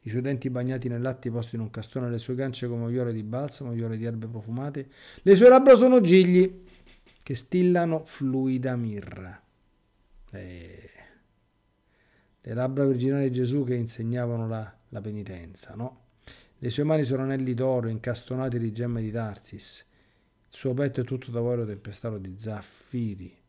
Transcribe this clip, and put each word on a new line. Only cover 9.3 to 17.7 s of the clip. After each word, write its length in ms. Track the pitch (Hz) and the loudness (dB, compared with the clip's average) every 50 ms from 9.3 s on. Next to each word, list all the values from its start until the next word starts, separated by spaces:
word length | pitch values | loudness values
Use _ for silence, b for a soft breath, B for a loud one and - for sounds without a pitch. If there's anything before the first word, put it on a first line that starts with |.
| 95 - _ _ _ _ _ _ _ _ _ _ _ _ _ _ _ - - - | -18 -20 _ _ _ _ _ _ _ _ _ _ _ _ _ _ _ -20 -20 -18
Eh, 600 | - 95 92 92 87 87 85 85 - - - - B B B B B B B _ _ _ _ _ _ _ _ _ _ _ _ _ _ _ _ _ _ _ _ _ _ _ | -16 -16 -16 -14 -16 -16 -18 -18 -20 -20 -20 -20 B B B B B B B _ _ _ _ _ _ _ _ _ _ _ _ _ _ _ _ _ _ _ _ _ _ _
le 100 | _ - | _ -10
labbra 320 | 110 117 127 131 135 139 143 | -6 -4 -4 -4 0 2 2
virginali 460 | 139 131 123 123 131 139 139 139 135 | 2 2 2 2 0 2 2 0 0
di 40 | 123 | 0
Gesù 300 | 127 127 120 131 147 135 | 0 0 0 0 0 0
che 120 | 120 127 | 0 -2
insegnavano 680 | 120 117 113 - - 113 113 120 123 120 120 120 113 113 | -2 -4 -6 -6 -8 -6 -4 -4 -4 -2 -4 -4 -4 -4
la, 320 | 113 113 110 107 95 - _ _ _ | -4 -6 -8 -8 -12 -16 _ _ _
la 100 | - 110 | -14 -10
penitenza, 720 | 101 107 104 107 101 92 92 87 85 85 95 - - - - | -10 -8 -10 -10 -10 -10 -12 -14 -14 -16 -18 -18 -18 -16 -10
no? 280 | 104 117 135 - - _ _ _ B B B B B B B B B | -10 -10 -10 -10 -16 _ _ _ B B B B B B B B B
"Le 120 | - 123 | -6 -6
sue 140 | 117 - 143 | -2 -2 0
mani 180 | 151 160 156 | 2 2 2
sono 200 | 147 120 135 131 | 2 0 -2 -2
anelli 300 | 135 135 135 131 131 127 | -2 -2 -2 -2 -2 -2
d'oro 360 | 123 117 127 131 | -2 -2 0 0